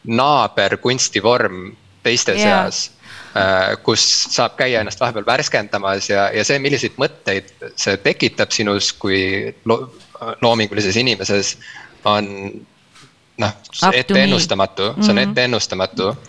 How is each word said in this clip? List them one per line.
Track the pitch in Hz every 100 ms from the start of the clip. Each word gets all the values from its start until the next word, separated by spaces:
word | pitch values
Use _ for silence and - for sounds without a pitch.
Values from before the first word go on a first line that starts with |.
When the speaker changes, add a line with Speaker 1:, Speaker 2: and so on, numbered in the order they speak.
Speaker 1:
naaber | - 117 139 143 107 - 98 104
kunstivorm | 123 127 - - 107 123 107 90 92 110 _ _
teiste | 120 123 - 101
Speaker 2:
Jaa. | 208 95 95
Speaker 1:
seas, | - - - - - -
äh, | 104 95 92 95 107
kus | - 110 - - -
saab | - 117 -
käia | 131 117
ennast | 104 -
vahepeal | 123 110 107
värskendamas | 131 147 123 104 104 98 98 -
ja, | 101 98
ja | 110
see, | 104 143
milliseid | 139 135 117 -
mõtteid | 143 - - 98 - - -
see | - - 98
tekitab | 147 - 123 - 104
sinus | - 104 101 -
kui | - 101 95 95 95 104 -
lo-, | 113 113 127 - - - 113 113
loomingulises | 120 117 104 101 101 107
inimeses, | 127 98 95 101 95 - - - - -
on, | 104 104 101 98 98 107 - _ _ - - _ _ -
noh, | 117 - -
Speaker 2:
Up | -
to | 180 123
Speaker 1:
ette | 127
Speaker 2:
me. | 202 -
Speaker 1:
ennustamatu. | 120 - 98 98 - 101 -
See | 107
on | 104
Speaker 2:
Mhm. | -
Speaker 1:
ette | 117
ennustamatu. | 123 113 - 92 95 - 95 131